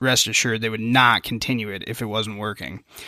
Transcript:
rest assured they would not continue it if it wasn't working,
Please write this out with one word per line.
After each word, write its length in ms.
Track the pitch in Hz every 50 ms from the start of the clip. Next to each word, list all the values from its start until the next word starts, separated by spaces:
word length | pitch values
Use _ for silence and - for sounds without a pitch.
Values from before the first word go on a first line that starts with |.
rest 240 | 127 131 127 117 -
assured 360 | 113 107 - - 123 113 110
they 80 | 113 113
would 100 | 110 110
not 420 | 110 117 123 131 127 120 117 98
continue 480 | - - 123 110 - - 131 117 107 104
it 140 | 98 95 -
if 160 | - 117 -
it 40 | 120
wasn't 340 | 107 104 110 107 110 107 104
working, 440 | 107 107 101 - - - 87 - - _ - - -